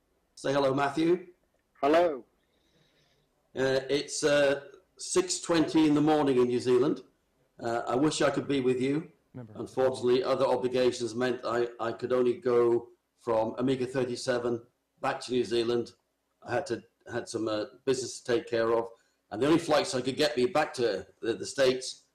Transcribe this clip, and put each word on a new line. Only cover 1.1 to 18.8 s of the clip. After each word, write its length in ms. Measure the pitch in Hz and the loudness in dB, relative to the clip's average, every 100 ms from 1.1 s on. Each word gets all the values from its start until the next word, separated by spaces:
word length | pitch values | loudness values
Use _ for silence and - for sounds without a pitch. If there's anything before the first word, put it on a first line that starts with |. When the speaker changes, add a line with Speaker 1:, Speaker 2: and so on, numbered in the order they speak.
| 180 - _ _ _ _ _ | 0 -2 _ _ _ _ _
Speaker 2:
Hello. 440 | 139 165 175 131 - _ _ _ _ _ _ _ _ _ _ _ _ - | 2 4 4 0 -10 _ _ _ _ _ _ _ _ _ _ _ _ -2
Speaker 1:
Uh, 220 | 135 135 131 | 0 0 0
it's, 320 | 143 143 - | -4 -4 -2
uh, 380 | 147 147 139 143 - - _ - | 2 4 2 0 -6 -20 _ -16
six 420 | - 180 185 - | -4 -2 -2 -4
twenty 480 | - 170 147 160 156 | 0 0 2 4 4
in 60 | |
the 60 | 147 | 4
morning 360 | 151 151 139 123 | 4 4 4 4
in 100 | 123 | 2
New 140 | 120 | 2
Zealand. 400 | 120 123 135 - - _ _ _ _ - | 2 4 2 -2 -8 _ _ _ _ -10
Uh, 220 | 117 117 - | -4 -4 -2
I 80 | 123 | 0
wish 260 | 151 151 | 0 2
I 80 | 143 | 0
could 160 | 139 127 | 0 -2
be 140 | 143 | 0
with 200 | 127 123 | 2 2
you. 280 | 131 151 - _ _ | 0 -2 -6 _ _
Speaker 3:
Remember. 200 | 127 110 107 | -18 -16 -12
Speaker 1:
Unfortunately, 640 | 110 - 131 107 123 127 | -6 0 0 2 2 2
other 240 | 127 131 131 | 2 2 2
obligations 720 | 123 123 127 123 120 117 113 | 2 0 2 2 0 -4 -2
meant 240 | 127 120 | -2 -2
I, 220 | 107 117 120 - | -2 -2 -2 -4
I 100 | 117 | -6
could 220 | 113 120 | -4 -2
only 220 | 127 123 | 0 2
go 520 | 120 127 120 120 120 - _ _ _ | 0 2 4 4 2 -2 _ _ _
from 360 | 120 110 113 - | -2 -2 -2 -2
Amiga 260 | 131 127 | -2 -2
thirty-seven 800 | 123 139 123 120 131 123 120 117 - _ _ _ | -2 -4 -4 -4 -4 -2 -2 -4 -8 _ _ _
back 180 | 131 131 | -6 -6
to 100 | - | -4
New 120 | 123 | -2
Zealand. 460 | 101 117 113 120 113 - _ _ _ _ 107 | 0 0 0 -2 -4 -12 _ _ _ _ -6
I 80 | |
had 120 | 120 110 | -4 -4
to, 180 | 110 - _ - | -6 -10 _ -10
had 160 | 123 117 | -10 -6
some, 200 | 113 110 | -6 -4
uh, 160 | 107 104 - | -4 -6 -6
business 360 | - 127 120 - | -2 -2 -4 -8
to 120 | - | -2
take 160 | 117 - | -2 0
care 240 | 117 113 | 0 2
of, 140 | 117 | 0